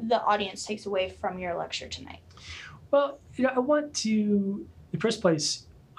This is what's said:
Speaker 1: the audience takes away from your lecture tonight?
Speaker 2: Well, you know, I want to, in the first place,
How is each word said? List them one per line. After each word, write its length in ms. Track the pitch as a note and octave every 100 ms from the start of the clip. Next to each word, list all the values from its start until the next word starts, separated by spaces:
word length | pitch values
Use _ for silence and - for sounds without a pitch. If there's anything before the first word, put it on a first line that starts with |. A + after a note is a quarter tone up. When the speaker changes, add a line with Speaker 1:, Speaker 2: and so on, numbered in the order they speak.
Speaker 1:
the 180 | A3+ A3+
audience 420 | - G#3 G3 G3
takes 220 | - G#3 G3+
away 240 | G3 F#3
from 280 | - G3+ F#3
your 160 | F3+ E3+
lecture 300 | D#3+ - -
tonight? 320 | - - - - - - - - - -
Speaker 2:
Well, 280 | C#4+ C#4+ - -
you 100 | -
know, 60 | B3+
I 40 | B3+
want 340 | B3+ D4+ D4 -
to, 140 | A3
in 560 | G#3+ G#3 G#3 G3 G3+ - - -
the 60 | E3
first 220 | A3 A3+
place, 460 | F3+ D#3 D3+ - - - -